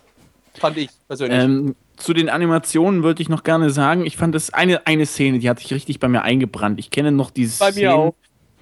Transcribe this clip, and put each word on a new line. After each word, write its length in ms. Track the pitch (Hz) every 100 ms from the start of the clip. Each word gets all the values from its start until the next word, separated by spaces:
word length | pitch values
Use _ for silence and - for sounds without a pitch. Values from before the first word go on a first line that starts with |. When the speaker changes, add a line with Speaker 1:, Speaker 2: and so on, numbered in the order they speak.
| _ _ _ _ _ -
Speaker 1:
fand 200 | 156 156
ich 120 | 139 _ -
persönlich. 280 | 135 127 127
Speaker 2:
Ähm, 320 | 127 135 139 127 _ -
zu 160 | -
den 160 | 165 160
Animationen 760 | 143 170 160 - 160 180 185
wollte 180 | 165 165
ich 60 | 156
noch 160 | 160
gerne 280 | 160 165 156
sagen, 340 | 139 143 175 160
ich 100 | -
fand 180 | 170 160
das 180 | -
eine, 340 | - 180 175 -
eine 180 | 156 147
Szene, 340 | - 139 127
die 100 | 120
hat 100 | 120
sich 140 | -
richtig 260 | 135 - 147
bei 80 | 127
mir 140 | 120
eingebrannt. 580 | 113 131 120 - 104 101
Ich 120 | -
kenne 200 | - 147
noch 200 | 143 127
diese 280 | - 117 113
Speaker 1:
Bei 80 | 196
mir 20 |
Speaker 2:
Szene, 200 | 196 196
Speaker 1:
auch. 220 | 160 160 - _ _ _ _